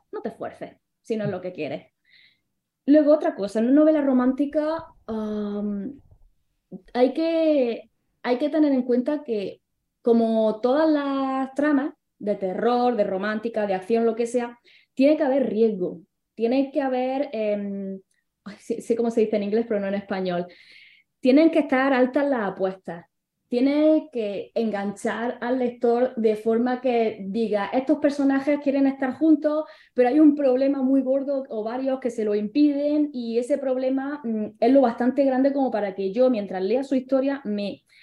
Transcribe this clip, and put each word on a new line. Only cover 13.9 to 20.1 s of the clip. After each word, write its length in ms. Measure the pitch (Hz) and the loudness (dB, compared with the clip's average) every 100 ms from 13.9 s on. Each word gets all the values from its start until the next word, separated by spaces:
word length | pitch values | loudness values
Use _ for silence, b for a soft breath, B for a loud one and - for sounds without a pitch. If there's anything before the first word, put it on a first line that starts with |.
| 226 233 | 0 2
lo 100 | 226 | 0
que 120 | 233 | -2
sea, 320 | 247 240 - b b b | -2 -4 -8 b b b
tiene 240 | - 269 302 | 2 4 4
que 60 | |
haber 260 | 285 277 226 | 2 0 0
riesgo, 520 | 202 226 190 175 175 - _ _ - | 2 2 2 -4 -8 -16 _ _ -4
tiene 360 | 226 262 269 | 0 0 0
que 100 | 294 | -2
haber, 480 | 269 254 262 269 285 | -2 -2 -2 -2 -4
em, 640 | 220 214 208 202 196 196 190 - _ _ _ - | -4 -2 -2 -4 -8 -8 -10 -14 _ _ _ -20
ay, 100 | 202 | -16
sí, 220 | - - | -10 -8
sé 140 | - 226 | -2 -2
cómo 160 | 233 | 0
se 100 | 233 | 2
dice 140 | 220 214 | 2 0
en 60 | |
inglés, 220 | 202 214 240 | 0 -2 0
pero 120 | 208 | -2
no 80 | 196 | -2
en 80 | 202 | -4
español, 500 | 202 | -4